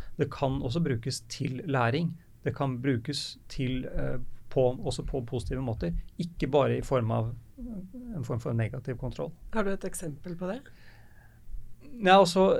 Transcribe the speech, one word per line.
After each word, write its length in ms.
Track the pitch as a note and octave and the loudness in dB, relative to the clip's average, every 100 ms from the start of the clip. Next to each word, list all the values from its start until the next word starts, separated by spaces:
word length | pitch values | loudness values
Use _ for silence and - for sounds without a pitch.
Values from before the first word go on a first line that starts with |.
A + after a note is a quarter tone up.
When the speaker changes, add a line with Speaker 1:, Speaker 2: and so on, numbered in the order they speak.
| - - | -6 -2
Speaker 1:
Det 140 | D3+ | -2
kan 300 | - C#3 C3+ | 0 0 0
også 200 | C#3 B2 | 0 0
brukes 380 | D#3+ A#2+ B2 B2 - | 0 0 -2 -6 -8
til 320 | - - B2+ F#3 | -6 -4 -4 -2
læring. 480 | C3+ A#2 C#3 E3+ E3+ - - | 2 2 2 0 -4 -14 -8
Det 120 | - - | -4 -2
kan 220 | C#3 B2+ | -2 0
brukes 560 | C3 B2 A2+ C#3+ - - - | 2 0 0 -4 -6 -10 -10
til, 360 | - B2+ B2+ B2+ | -4 -2 -2 -2
eh, 340 | - C3+ C3 - - - | 0 2 2 0 -4 -2
på, 300 | - B2+ B2+ | 4 4 2
også 200 | C#3+ B2 C3+ | -2 -2 -2
på 160 | C#3 A#2 | -4 -2
positive 340 | B2+ - C3 | -4 -2 -2
måter. 320 | C3 A2+ E3+ E3+ - - | -2 -2 -2 -2 -4 -4
Ikke 320 | F3 - C3+ | -6 -2 2
bare 280 | C#3+ B2+ B2 | 4 4 2
i 20 | |
form 300 | - C3 A2+ | 2 2 2
av, 220 | A#2 A2+ A#2 - - | 0 0 -4 -12 -12
eh, 580 | B3 G#3+ F#3 B3+ B3 G#3 | -10 -10 -10 -12 -8 -6
en 80 | A#2 | -4
form 160 | A#2+ | -4
for 140 | B2+ A#2 | -2 0
negativ 420 | A2 A#2+ A2+ B2 | 0 -2 -6 -4
kontroll. 340 | B2+ - D3 - - | -6 -6 -8 -8 -4
Speaker 2:
Har 120 | A3 G#3 | 0 0
du 60 | |
et 140 | G3 F#3+ | 0 -4
eksempel 500 | - E3+ C#3 - F3 | -6 -8 -8 -8 -6
på 140 | F#3 | -6
det? 120 | A3+ - - - - - - - - - - - - - A#3+ | -6 -10 -18 -20 -20 -20 -20 -20 -18 -10 -8 -8 -10 -12 0
Speaker 1:
Ja, 180 | G3 F#3+ | 8 10
altså, 340 | F3+ F3+ F#3+ - | 10 8 6 6